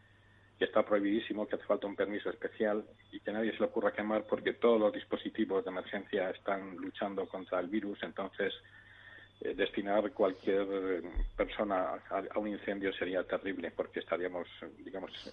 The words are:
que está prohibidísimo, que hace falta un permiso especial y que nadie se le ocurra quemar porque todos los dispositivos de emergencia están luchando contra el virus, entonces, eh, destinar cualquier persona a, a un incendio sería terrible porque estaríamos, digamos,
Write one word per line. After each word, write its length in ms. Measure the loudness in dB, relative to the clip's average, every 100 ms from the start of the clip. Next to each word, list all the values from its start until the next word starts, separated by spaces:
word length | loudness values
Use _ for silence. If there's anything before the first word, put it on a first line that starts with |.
| -20 -20 -20 -20 -20 0
que 60 | 4
está 160 | 4
prohibidísimo, 640 | 6 4 4 2 2 -2 -2
que 100 | -2
hace 80 |
falta 220 | 0 0 0
un 100 | -2
permiso 340 | -2 0 -4
especial 540 | -4 -6 0 2 2 -4 -14 -16
y 80 | -10
que 120 | -4
nadie 200 | -2 0
se 60 | 2
le 60 | 0
ocurra 260 | 2 2
quemar 320 | 2 0 0 0
porque 240 | 0 0
todos 240 | 4 6 8
los 120 | 6
dispositivos 720 | 2 -2 -4 -2 -2 0 0
de 60 | 0
emergencia 600 | -4 -4 -6 -2 0 0
están 460 | -2 -2 -2 -4 -8
luchando 500 | -8 -4 -4 -2 -4
contra 320 | -6 -2 -2
el 80 | 0
virus, 340 | -2 -2 -4
entonces, 500 | -6 -6 -6 -2 -2 -2 -12 -20 -20 -20 -20 -20 -20 -6
eh, 140 | -4
destinar 560 | 0 0 2 2 2 2
cualquier 880 | 4 2 2 2 2 2 0 0 -2 -2 -2 0 0
persona 600 | -2 0 0 2 0 -4 -4
a, 120 | -4 -2
a 40 | -2
un 100 | -2
incendio 440 | -4 -4 -2 -2
sería 280 | -2 0 0
terrible 460 | 0 -2 -2 -4 -4 -4
porque 240 | -4 -6
estaríamos, 460 | -2 -2 -2 -4 -8 -12 -16 -14
digamos, 260 | -10 -8 -8 -10 -14